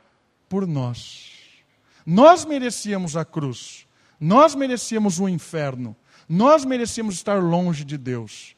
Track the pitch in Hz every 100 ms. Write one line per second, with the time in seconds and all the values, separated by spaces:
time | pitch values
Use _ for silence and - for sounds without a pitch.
0 | _ _ _ _ _ 190 190 143 123 120
1 | - - - - - _ _ _ _ _
2 | - 180 302 349 320 285 247 - 208 196
3 | 180 160 156 160 139 117 - - _ _
4 | _ _ 151 233 311 277 269 240 - 220
5 | 208 165 196 170 - 165 143 127 120 107
6 | _ _ - 170 247 311 262 254 233 -
7 | 220 175 - 202 170 170 180 147 143 147
8 | 127 123 107 - -